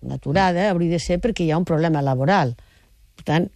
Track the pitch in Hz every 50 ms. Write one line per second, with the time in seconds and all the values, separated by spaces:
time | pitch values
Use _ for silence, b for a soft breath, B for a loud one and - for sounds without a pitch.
0 | 131 123 117 131 - 139 143 190 190 185 175 175 202 214 180 170 175 165 170 165
1 | - - 175 175 - 233 190 - 170 156 151 170 185 - 165 151 165 165 156 143
2 | 139 139 131 127 135 156 202 190 147 120 120 b b b b b b b b _
3 | - _ _ - - - 151 165 180 196 -